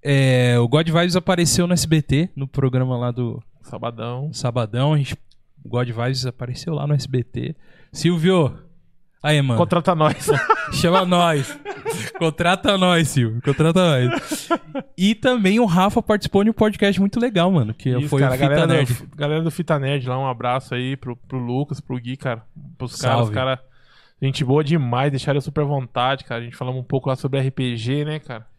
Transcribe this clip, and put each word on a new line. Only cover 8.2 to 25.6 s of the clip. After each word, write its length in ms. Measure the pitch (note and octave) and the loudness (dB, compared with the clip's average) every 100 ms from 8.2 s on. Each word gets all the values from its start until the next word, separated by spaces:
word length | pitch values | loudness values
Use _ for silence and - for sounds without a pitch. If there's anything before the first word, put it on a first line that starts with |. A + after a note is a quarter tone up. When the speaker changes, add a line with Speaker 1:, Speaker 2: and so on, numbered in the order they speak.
| E3 F#3 C#3 - - - _ _ _ _ | 2 4 2 -2 -18 -20 _ _ _ _
Speaker 1:
aí, 180 | D3 D3+ | 0 0
mano. 160 | C#3 C#3+ | 2 2
Speaker 2:
Contrata 380 | E3+ F3 E3+ E3+ | 2 2 2 2
nós. 320 | D#3 - - - - | 2 0 0 0 2
Speaker 1:
<laughs> 160 | - - | 0 0
Chama 320 | - E3+ F#3 F3+ | 0 2 2 2
nós. 520 | F3 F3 D3+ C3 C#4+ G4+ - G#4+ - - - | 2 2 2 -2 -10 -12 -10 -8 -6 -8 -2
Contrata 580 | E3 D3+ F3 F#3 - G3 | -4 0 0 2 2 2
nós, 300 | F3+ F3 D#3+ | 4 2 2
Silvio. 340 | C3+ A#2 A2+ | 0 0 -2
Contrata 380 | C#3+ C3+ D#3 E3+ F3+ C3+ B2 | -2 2 4 4 4 2 2
nós. 400 | A#2 - D4+ - E4+ - C#4 - - | -2 -6 -10 -4 -4 -4 -10 -10 0
E 180 | F#3+ A3 | 0 2
também 440 | C4 B3+ F#3+ G#3+ | 2 4 4 4
o 40 | A#3 | 4
Rafa 360 | E3+ G3 A#3 | 4 4 2
participou 400 | - G#3 - G3 | 0 -2 2 2
de 60 | G#3 | 2
um 40 | |
podcast 460 | A3 G#3+ G3+ G3+ F#3 | 4 0 2 0 2
muito 180 | G3 A#3 | 0 0
legal, 300 | A#3+ G3+ F3 | 0 2 4
mano, 220 | F#3 G#2+ | 4 0
que 160 | A2 C3 | -2 -2
Speaker 2:
Isso, 200 | B2 C#3+ | -2 0
Speaker 1:
foi 100 | C#3 | 2
Speaker 2:
cara, 120 | C#3 | 2
Speaker 1:
o 40 | B2+ | 2
Fita 120 | C#3 | 2
Speaker 2:
galera 180 | D3 - | 2 4
Speaker 1:
Nerd. 260 | E3 B2+ | 2 2
Speaker 2:
do, 220 | A#2+ - - | -2 -6 -6
galera 260 | D3 D#3 | -2 -2
do 80 | E3 | -2
Fita 280 | - E3 D#3 | -4 -2 0
Nerd 300 | C3+ C#3+ B2+ | 0 -2 -2
lá, 100 | B2+ | -4
um 80 | C3+ | -4
abraço 460 | A#2+ B2 B2+ - B2 | -4 -2 -2 -2 -6
aí 220 | B2+ C3+ | -4 -6
pro, 180 | B2+ A#2+ | -8 -12
pro 220 | - C3+ | -8 -8
Lucas, 400 | A#2+ B2 D3 B2+ | -4 -4 -4 -8
pro 180 | - B2+ | -8 -8
Gui, 200 | A#2+ C3 | -8 -8
cara. 260 | C3+ A2+ - - C3+ - | -6 -6 -10 -20 -20 -12
Pros 220 | B2+ - | -12 -4
caras, 160 | B2+ B2 | 0 2
Speaker 1:
Salve. 120 | A2+ | 0
Speaker 2:
os 40 | G#2+ | 0
cara, 280 | C3 B2+ - - _ - _ _ | -2 -4 -8 -20 _ -20 _ _
gente 220 | C3+ C3+ | -4 -2
boa 180 | B2+ C#3+ | 0 2
demais, 480 | D3 E3 B2+ A#2+ D3 | 2 0 0 0 0
deixaram 260 | C#3 - C#3+ | -2 0 -2
eu 40 | |
super 200 | C3+ D3+ | -2 -4